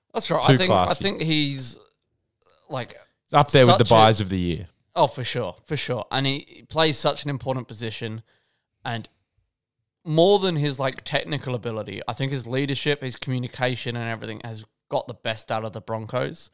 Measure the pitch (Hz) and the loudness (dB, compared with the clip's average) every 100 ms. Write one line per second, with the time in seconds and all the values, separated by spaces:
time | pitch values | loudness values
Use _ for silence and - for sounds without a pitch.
0 | _ - 220 165 135 131 180 101 90 135 | _ -6 -2 0 4 4 4 4 2 0
1 | 196 202 156 156 147 135 123 - 110 _ | -2 -2 0 2 0 -2 -8 -12 _ _
2 | _ _ _ _ _ _ - 135 117 - | _ _ _ _ _ _ -10 -8 -8 -12
3 | - _ - - 143 143 123 180 107 113 | -20 _ 0 4 6 8 8 8 8 8
4 | 110 107 98 95 87 82 92 _ _ - | 8 6 0 -2 -2 -2 -8 _ _ 0
5 | 151 - 123 - 98 - - 151 - 123 | 0 0 -6 -6 -6 -10 -8 -6 -4 -6
6 | - 131 139 139 - - - 151 160 143 | -4 -2 -2 -2 -6 -20 -8 0 2 2
7 | 156 143 143 139 135 127 123 110 117 107 | 0 -2 -4 -6 -4 -6 -6 -10 -10 -8
8 | 117 110 - _ _ _ _ _ 123 117 | -8 -10 -14 _ _ _ _ _ -8 -8
9 | 107 _ _ _ _ _ _ _ _ _ | -8 _ _ _ _ _ _ _ _ _
10 | - 156 175 202 190 160 147 131 131 131 | -2 4 6 6 2 0 -2 -2 -4 -4
11 | - 143 160 143 - 123 117 110 101 - | -4 -4 -4 -6 -6 -6 -6 -8 -8 -10
12 | - 117 135 139 113 127 139 135 - 147 | -8 -6 -4 -4 -4 -4 -2 -2 -2 -2
13 | 131 117 - 127 123 - 127 127 - 117 | -4 -10 -6 -6 -6 -4 -2 -2 -6 -6
14 | 117 113 110 107 117 110 110 _ - 139 | -6 -8 -10 -12 -12 -14 -16 _ -6 -6
15 | - 110 117 110 - 113 110 107 - 110 | -6 -8 -6 -6 -4 -6 -6 -10 -8 -8
16 | 110 127 135 170 - | -6 -4 -4 -8 -16